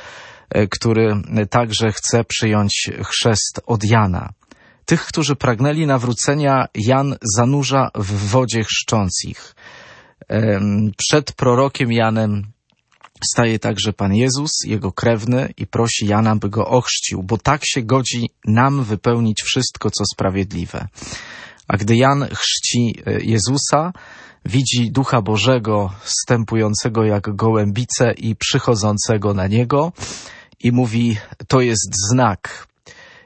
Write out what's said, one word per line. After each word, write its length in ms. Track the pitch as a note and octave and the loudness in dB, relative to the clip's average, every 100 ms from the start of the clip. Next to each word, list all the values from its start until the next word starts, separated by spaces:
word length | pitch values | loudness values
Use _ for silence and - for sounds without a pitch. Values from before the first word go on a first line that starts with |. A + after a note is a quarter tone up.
| - - - - - | -20 -20 -20 -20 -4
e, 160 | - G2+ | 0 0
który 560 | - A#2 A2 A2 G#2 - A2 G#2 | 0 0 2 2 0 -2 -2 0
także 420 | B2 A#2 G#2 A2 | 0 0 0 0
chce 320 | - - A#2 | -2 0 0
przyjąć 640 | A2+ - A2+ G#2+ G2+ - - - | 0 -2 0 2 2 0 -4 -6
chrzest 560 | A2 - A#2+ G#2+ - - - | -6 -2 2 0 -2 -6 -4
od 180 | A2+ | -2
Jana. 480 | G#2 A2+ G2+ F2 - - _ - _ _ | 2 4 4 0 -6 -14 _ -20 _ _
Tych, 220 | - C3+ - | -2 0 0
którzy 300 | - C#3+ C#3 | -2 0 0
pragnęli 500 | B2 A#2 C#3+ D3+ D3+ | 0 2 2 2 2
nawrócenia, 840 | C3 A#2+ A2 - D3 C#3 C3+ B2 | 2 0 -2 0 2 2 2 0
Jan 420 | - A2 C3 C#3 - A#2 G2+ | -2 2 2 2 -2 -2 2
zanurza 540 | B2 C#3+ B2+ C3+ B2 | 2 2 2 0 0
w 340 | - F#2+ G#2 G2+ | -2 -4 -2 0
wodzie, 360 | B2+ A#2+ A2+ | 2 2 0
chrzcząc 600 | G#2+ - - A2+ F#2 - | -2 -4 -2 0 0 -2
ich. 300 | - - - - - - - - - - - | -6 -10 -18 -20 -20 -20 -20 -20 -20 -20 -4
Em, 600 | G#2 A2 G2+ G#2 G2+ G#2+ - | 0 2 2 2 2 0 -2
przed 360 | - - - | 0 0 0
prorokiem 600 | - B2 A#2+ C#3 - B2 | 0 2 4 2 0 0
Janem 500 | A#2 A2 A2 A2 G#2 G#2 - _ _ _ _ - - - | 2 2 2 0 -2 -4 -12 _ _ _ _ -20 -8 -4
staje 260 | - A#2 A2 | 0 0 0
także 340 | A2+ G2+ G#2 | -2 -2 -2
Pan 220 | - G2 | -2 2
Jezus, 360 | G#2 C3 C3 D3+ - | 2 2 0 -2 -4
jego 280 | - G#2+ G2 | -4 -4 -4
krewny, 600 | - A#2+ A2+ A2+ B2 - - | -2 0 0 0 -2 -2 -6
i 100 | A2 | -6
prosi 400 | A#2 A#2 - G#2 | -2 0 0 0
Jana, 300 | G#2 A2 G#2+ | 2 2 2
by 140 | G2+ | 0
go 180 | G#2+ G2 | -2 0
ochrzcił, 540 | B2 - - - F#2+ | 0 0 -4 -4 -6
bo 160 | F#2+ A2+ | -4 -2
tak 220 | - D3 | 0 -2
się 180 | - - | -2 -4
godzi 480 | A2 C3 A#2+ A#2 A#2 _ | 0 0 0 -4 -6 _
nam 400 | - A2 C3+ C#3+ | 0 2 4 2
wypełnić 580 | A2 G#2 B2 A#2 A2+ G#2 | -2 -2 0 2 2 -2
wszystko, 480 | - C3 B2 - G#2+ | -2 -2 -2 -4 -4
co 140 | - G2+ | -2 -4
sprawiedliwe. 760 | - G#2+ F#2+ F#2+ G#2+ A#2+ - - - - - - - - - - | -2 -2 -2 -4 -6 -8 -8 -12 -14 -16 -14 -16 -18 -20 -14 -4
A 80 | G#2 | -2
gdy 200 | G#2 A#2 | 2 4
Jan 320 | C3 C#3+ G#2 | 4 2 -2
chrzci, 680 | G2 - - - A#2+ A#2 - - | -4 -4 -4 -2 0 0 -2 -4
e, 140 | G#2 | -2
Jezusa, 720 | A2 A2+ F#2+ C#3 - D3 E3+ - - - - - | 0 0 2 0 2 0 0 -6 -14 -20 -20 -14
widzi 460 | - A#2+ B2 B2 A#2 | -2 0 0 0 0
Ducha 320 | C3 C3 B2 | 0 0 0
Bożego, 720 | G#2 G#2+ G2+ B2+ A2 G#2 G2 F#2+ | 0 0 2 2 2 0 -2 -6
zstępującego 1000 | - - - A#2+ G#2+ A2+ G#2+ G#2+ B2 A2 | -6 -4 0 0 2 0 0 0 -2 2
jak 320 | A2 G#2 G#2+ G2 | 2 2 -2 0
gołębice 760 | A2 A2 G#2 G2+ B2 - A#2+ | 2 2 2 0 -2 0 0
i 240 | - A#2 G#2+ | 0 -4 -4
przychodzącego 1000 | - C3+ C3 A2 G#2+ G#2 - A2 G#2 | -2 0 2 2 2 0 0 0 0
na 120 | G2+ F#2+ | 0 0
niego, 460 | A2 B2 C#3+ E3 - - - - - - _ | 2 2 0 0 -4 -12 -14 -16 -20 -20 _
i 120 | A#2+ | 0
mówi: 440 | A#2+ B2 A2+ A#2+ G#2+ - - - | 2 2 2 0 -2 -6 -16 0
„To 120 | C3 | 2
jest 300 | B2 A2 G2 G2 G2+ | 4 0 -2 -4 0
znak. 580 | B2 A#2+ - - - - _ - - - - | 4 4 0 -6 -16 -20 _ -20 -20 -20 -20